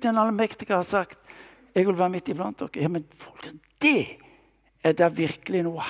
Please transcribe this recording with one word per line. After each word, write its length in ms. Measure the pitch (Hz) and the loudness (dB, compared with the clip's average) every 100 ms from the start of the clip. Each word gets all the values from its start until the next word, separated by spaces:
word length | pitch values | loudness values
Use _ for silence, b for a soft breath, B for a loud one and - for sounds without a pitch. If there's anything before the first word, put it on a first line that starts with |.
den 140 | 233 226 | 2 2
allmektige 560 | 220 214 220 - - 190 | 2 2 -2 -2 -2 -2
har 80 | |
sagt, 360 | 180 202 175 - - b b b b 196 | 0 -2 -2 -10 -20 b b b b 2
"Jeg 120 | 190 | 2
vil 100 | 175 | 4
være 120 | 180 | 2
midt 180 | 185 - | 0 -6
iblant 320 | 156 190 - | -6 -6 -8
dere." 220 | 160 - | -8 -2
Ja, 80 | 156 | -2
men 140 | 170 151 - | -2 -6 -16
folkens, 460 | - - - - _ - | -20 -20 -18 -20 _ -2
det 360 | 294 254 - - b b b b b _ | 2 2 0 -8 b b b b b _
er 80 | 160 | 0
da 160 | 160 170 | 4 2
virkelig 540 | 165 160 - - 185 | 2 -4 -4 -4 -2
noe 160 | 170 165 | -2 -4